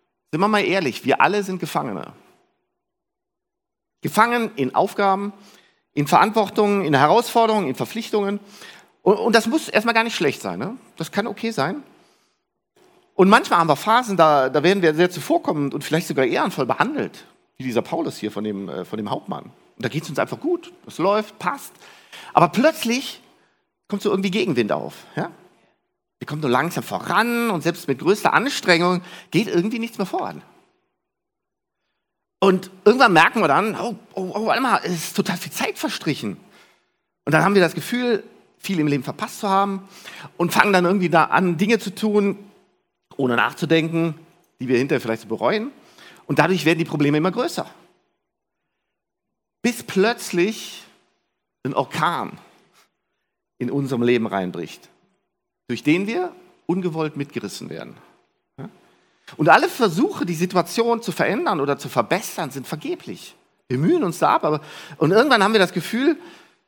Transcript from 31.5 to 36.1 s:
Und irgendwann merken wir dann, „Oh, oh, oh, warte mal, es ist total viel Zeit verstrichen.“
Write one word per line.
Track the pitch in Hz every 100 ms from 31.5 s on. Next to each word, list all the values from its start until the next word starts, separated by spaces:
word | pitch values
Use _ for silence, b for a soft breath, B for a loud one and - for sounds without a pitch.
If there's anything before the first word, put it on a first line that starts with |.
| _ _ _ _ _ _ _ _ -
Und | 196 185 - - 208
irgendwann | 247 240
merken | 165 170 233
wir | 165
dann, | 143 214 185
„Oh, | 240 214 - -
oh, | 185
oh, | 208 220
warte | 151
mal, | 262 196
es | 170
ist | 175 - -
total | 190 175
viel | -
Zeit | - - -
verstrichen.“ | 302 - -